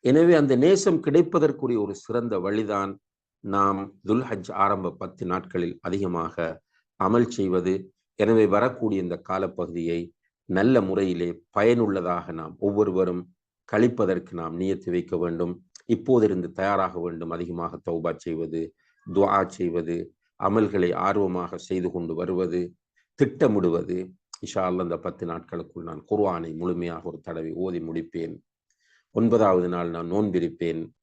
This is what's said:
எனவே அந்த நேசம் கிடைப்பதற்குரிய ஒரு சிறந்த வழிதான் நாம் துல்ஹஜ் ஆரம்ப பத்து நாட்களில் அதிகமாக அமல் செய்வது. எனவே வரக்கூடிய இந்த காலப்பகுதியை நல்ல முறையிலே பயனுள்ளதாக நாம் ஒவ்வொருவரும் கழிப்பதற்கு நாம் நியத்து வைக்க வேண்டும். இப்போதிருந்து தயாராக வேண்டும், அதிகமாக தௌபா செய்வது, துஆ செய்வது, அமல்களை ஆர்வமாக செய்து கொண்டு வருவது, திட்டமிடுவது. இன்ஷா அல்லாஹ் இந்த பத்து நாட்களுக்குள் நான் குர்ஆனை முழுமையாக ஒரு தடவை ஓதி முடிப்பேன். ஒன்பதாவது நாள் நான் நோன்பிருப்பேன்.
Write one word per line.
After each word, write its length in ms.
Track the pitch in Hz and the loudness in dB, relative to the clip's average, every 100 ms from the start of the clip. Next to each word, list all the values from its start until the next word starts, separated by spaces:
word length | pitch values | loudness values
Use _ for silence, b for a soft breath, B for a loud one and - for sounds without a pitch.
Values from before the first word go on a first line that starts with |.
எனவே 320 | 123 143 170 165 | 6 6 8 6
அந்த 140 | 143 127 | 6 4
நேசம் 440 | 156 190 196 160 151 | 6 4 4 2 2
கிடைப்பதற்குரிய 720 | 151 170 175 151 139 123 117 101 | 2 4 2 2 0 -2 -2 -2
ஒரு 100 | 98 | -6
சிறந்த 400 | - 120 120 101 | -4 -4 -2 -4
வழிதான் 540 | 95 104 104 101 98 98 _ _ _ _ | -2 -2 -2 -2 -4 -8 _ _ _ _
நாம் 380 | 98 98 98 98 98 - 92 | -4 2 2 2 -6 -10 0
துல்ஹஜ் 440 | 113 127 104 90 | 0 0 -6 -6
ஆரம்ப 360 | 98 98 101 90 - | 0 0 2 -2 -8
பத்து 220 | 92 - 90 | -14 -8 -4
நாட்களில் 500 | 92 92 92 87 - | -4 -4 -4 -4 -6
அதிகமாக 540 | 90 98 98 87 82 - 82 80 _ _ _ _ | -6 -2 -2 -2 -6 -4 -6 -6 _ _ _ _
அமல் 280 | 95 117 120 - | 2 4 2 0
செய்வது. 360 | 95 90 87 95 95 _ _ - | 0 0 0 -2 -6 _ _ 0
எனவே 260 | 104 113 107 | 4 6 6
வரக்கூடிய 460 | 101 127 - 110 98 | 4 2 0 -2 0
இந்த 160 | 90 85 - | -2 -6 -4
காலப்பகுதியை 720 | 95 95 - 85 85 82 85 85 _ _ _ - | -2 -2 -4 -6 -4 -4 -4 -6 _ _ _ -2
நல்ல 320 | 92 110 127 | 2 4 4
முறையிலே 460 | 95 95 95 85 87 85 _ 101 | 2 0 0 0 -4 -6 _ 2
பயனுள்ளதாக 680 | 110 120 107 95 87 87 85 82 | 4 4 2 0 -2 -4 -4 -10
நாம் 160 | 80 87 | -10 -4
ஒவ்வொருவரும் 600 | 101 101 104 92 92 90 87 _ _ _ _ | -2 2 2 2 0 -2 -8 _ _ _ _
கழிப்பதற்கு 640 | 107 120 120 98 90 - | 2 2 2 0 0 -4
நாம் 220 | 87 82 85 | -10 -8 -4
நியத்து 300 | 95 95 92 87 | -2 -2 -2 -4
வைக்க 220 | 87 87 | -2 -4
வேண்டும். 360 | 85 85 87 90 _ - - | -2 -2 -4 -6 _ -20 -4
இப்போதிருந்து 540 | 113 - 127 107 92 90 | -2 2 4 4 2 -4
தயாராக 440 | - 95 98 92 87 87 | -4 0 0 0 -4 -6
வேண்டும், 280 | 82 82 85 | -6 -8 -8
அதிகமாக 440 | 87 87 85 82 - | -6 -6 -8 -8 -6
தௌபா 220 | 85 82 80 | -4 -4 -6
செய்வது, 460 | - 80 80 82 80 _ _ _ - | -8 -6 -6 -6 -8 _ _ _ -4
துஆ 320 | 87 98 98 92 - | 2 4 4 0 -2
செய்வது, 380 | 87 85 82 85 - _ _ _ | -2 -2 -4 -6 -6 _ _ _
அமல்களை 500 | 95 107 104 101 87 87 92 | 0 2 2 2 0 0 0
ஆர்வமாக 540 | 104 98 90 87 90 - | 0 0 -2 -6 -10 -6
செய்து 220 | 92 90 | -4 -2
கொண்டு 240 | 90 82 82 | -4 -6 -4
வருவது, 460 | 90 90 90 87 87 _ _ _ _ _ | -2 -2 -2 -2 -6 _ _ _ _ _
திட்டமிடுவது. 760 | 143 - 139 104 87 82 - 90 92 _ _ - | -2 2 2 4 2 0 -2 -6 -8 _ _ -16
இன்ஷா 220 | 95 101 92 | -8 -2 -2
அல்லாஹ் 200 | 90 90 | -2 -4
இந்த 120 | 82 87 | -4 -8
பத்து 180 | - 85 | -8 -8
நாட்களுக்குள் 640 | 82 82 85 80 87 82 | -10 -10 -12 -12 -14 -12
நான் 140 | 76 - | -14 -4
குர்ஆனை 400 | 104 98 85 82 80 | 0 0 0 -6 -6
முழுமையாக 520 | 113 87 87 82 87 | -4 -4 -4 -6 -10
ஒரு 100 | 78 | -12
தடவை 340 | - 82 80 | -12 -8 -8
ஓதி 280 | 82 92 87 82 | -6 -6 -6 -6
முடிப்பேன். 480 | 82 80 87 82 76 _ _ _ _ _ _ _ - | -8 -8 -8 -8 -10 _ _ _ _ _ _ _ 0
ஒன்பதாவது 540 | 113 113 104 92 90 87 | 4 6 6 4 2 -2
நாள் 140 | 85 | -4
நான் 220 | 85 85 | -4 -2
நோன்பிருப்பேன். 720 | 98 107 90 82 82 85 80 82 _ | 0 0 0 -2 -2 -4 -4 -8 _